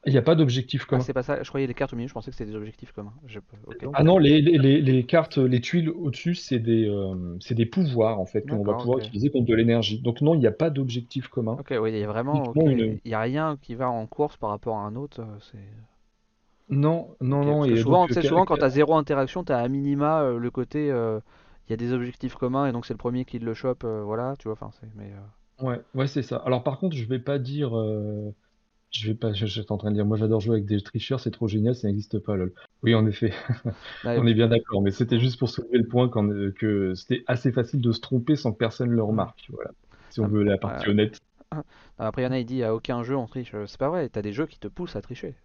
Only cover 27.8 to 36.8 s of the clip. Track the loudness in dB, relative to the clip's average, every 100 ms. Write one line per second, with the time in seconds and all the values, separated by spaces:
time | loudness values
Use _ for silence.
27.8 | -2 -2 -4 -6 -8 -12 _ _ _ _
28.8 | _ -6 -4 -2 -2 -2 -4 -6 -6 -4
29.8 | -2 0 2 2 2 2 2 0 2 -2
30.8 | -2 -8 -4 -4 -4 -4 -2 0 0 0
31.8 | -2 -2 -4 -6 -2 -2 -4 -8 -20 _
32.8 | 2 4 4 2 -2 -2 -6 -4 -6 -8
33.8 | -16 -10 -2 2 4 4 4 4 2 0
34.8 | 0 0 0 2 2 0 -4 -4 0 2
35.8 | 2 2 2 2 0 0 -4 -2 0 2